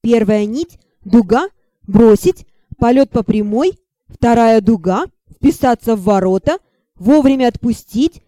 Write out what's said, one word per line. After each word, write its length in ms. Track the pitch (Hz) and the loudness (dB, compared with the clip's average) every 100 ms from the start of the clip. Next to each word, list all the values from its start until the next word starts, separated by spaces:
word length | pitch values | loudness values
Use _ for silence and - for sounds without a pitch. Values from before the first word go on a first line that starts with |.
Первая 420 | 226 233 208 214 | 0 0 0 -2
нить – 340 | 208 247 339 _ _ _ | -2 -6 -10 _ _ _
дуга, 460 | 190 226 185 233 381 _ _ _ - | 0 0 2 -2 -2 _ _ _ -2
бросить, 600 | 202 226 208 - - - _ _ - | 2 4 4 0 -4 -14 _ _ -4
полет 300 | 240 262 277 | 0 0 0
по 140 | 240 | -2
прямой, 560 | 214 214 208 220 349 - _ _ _ | -4 -4 -2 -2 -4 -6 _ _ _
вторая 540 | - 233 233 226 226 | -4 0 2 2 2
дуга – 460 | 208 220 165 202 311 _ _ | 2 -2 -2 -4 -6 _ _
вписаться 640 | - 285 - 262 233 - 220 | -4 -2 0 -2 -2 -4 -4
в 60 | |
ворота, 560 | 185 196 185 190 - 359 _ _ _ _ | 0 0 0 -2 -2 -6 _ _ _ _
вовремя 520 | 185 302 269 269 247 | 2 2 2 0 -2
отпустить 720 | - 240 220 _ 208 320 - | -2 -6 -6 _ -4 -4 -4